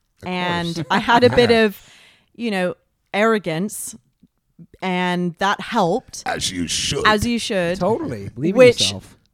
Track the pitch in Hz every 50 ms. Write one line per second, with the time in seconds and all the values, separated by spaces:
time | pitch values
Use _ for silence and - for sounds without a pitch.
0 | _ _ _ _ - 185 180 180 180 175 175 175 170 170 165 165 156 - 190 202
1 | 208 240 233 240 247 247 254 247 240 233 233 226 220 208 196 - - - - -
2 | - _ _ _ _ _ _ - 240 226 202 185 180 175 - - _ _ _ _
3 | _ _ - 196 214 226 226 208 - 175 156 160 202 208 - - - - - -
4 | _ _ _ _ _ _ _ _ _ _ _ - 170 _ - _ 190 190 180 180
5 | 180 180 180 180 175 175 160 - 196 196 - - - - 220 233 185 165 185 -
6 | - - - - - - - 82 - - 92 87 82 82 - - - - - -
7 | - 214 214 214 220 240 240 214 - - 214 185 170 170 185 190 - 202 233 339
8 | 320 202 120 101 98 - - 117 143 175 202 254 247 247 - - - - 202 -
9 | - - - _ _ _